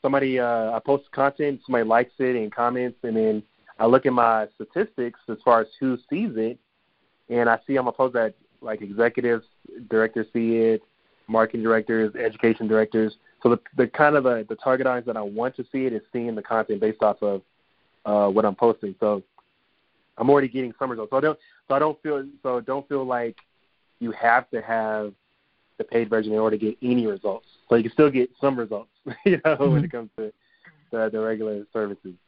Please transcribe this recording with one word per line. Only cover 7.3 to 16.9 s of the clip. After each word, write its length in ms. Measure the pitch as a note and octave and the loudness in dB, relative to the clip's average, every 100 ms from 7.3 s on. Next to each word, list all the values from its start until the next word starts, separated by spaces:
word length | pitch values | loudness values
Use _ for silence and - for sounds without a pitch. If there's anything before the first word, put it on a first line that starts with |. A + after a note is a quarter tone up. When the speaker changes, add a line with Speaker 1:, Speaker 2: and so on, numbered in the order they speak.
| A#2+ A#2 | 0 2
Speaker 1:
I 80 | A2+ - | 0 0
see 100 | C#3 | -2
on 80 | |
my 60 | B2 | -2
post 240 | A#2 C3 | 0 0
that, 200 | B2 A2 - _ _ | 0 -2 -6 _ _
like, 180 | A#2+ G#2+ | -10 -10
executives, 640 | G2+ G2+ A#2 A#2 A#2+ A#2 _ _ - A2+ A2+ | -8 0 0 2 0 -2 _ _ -20 -20 -2
directors 360 | A2 A2 A2+ A2 | 0 0 -2 -4
see 240 | A#2+ A2+ A2+ | -2 0 2
it, 260 | A2+ A2 _ _ _ _ - | 2 0 _ _ _ _ -2
marketing 340 | A2+ A2+ A#2+ | 2 2 0
directors, 520 | A2 A2 A2 A2+ G#2+ | 2 0 2 0 0
education 540 | A#2 A2+ G#2+ A#2 A2 A2 | -2 -6 0 0 2 2
directors. 480 | A2 G#2+ A2+ A2 - _ _ | 2 2 0 -2 -4 _ _
So 80 | A#2+ | 2
the, 100 | A#2 - C3+ | 2 -2 -2
the 100 | B2 | 0
kind 280 | - D3 D3 | 4 4 4
of 80 | |
the, 220 | B2+ A#2 G#2+ | 2 -2 -4
the 80 | A2 | -6
target 300 | C3 C3 C3 | -2 0 0
audience 200 | B2 A#2+ | -2 -4
that 100 | A2 | -6
I 60 | |
want 340 | G#2 G#2+ B2 C3 | -6 -4 -6 -6
to 80 | A#2+ | -8
see 140 | C3+ | -4
it 80 | C3 | -4
is 80 | A2 - | -4 -8
seeing 220 | B2 A#2+ | -8 -6
the 80 | A2 | -8
content 380 | - A2+ G#2+ G#2 | -2 -2 -2 -2
based 220 | G#2+ | -2